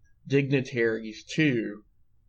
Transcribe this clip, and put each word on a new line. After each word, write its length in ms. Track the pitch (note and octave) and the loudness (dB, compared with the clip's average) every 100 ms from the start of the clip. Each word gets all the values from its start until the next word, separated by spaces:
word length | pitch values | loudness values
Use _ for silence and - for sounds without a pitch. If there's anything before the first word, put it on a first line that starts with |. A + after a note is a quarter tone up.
| _ _ - | _ _ 0
dignitaries 960 | C#3 C3+ C3+ B2+ A#2+ A2+ A2 A2 - - - | 0 2 0 0 0 0 0 -6 -14 -6 0
to 480 | D#3 A#2 G#2 G#2 _ _ _ _ | 2 2 -2 -8 _ _ _ _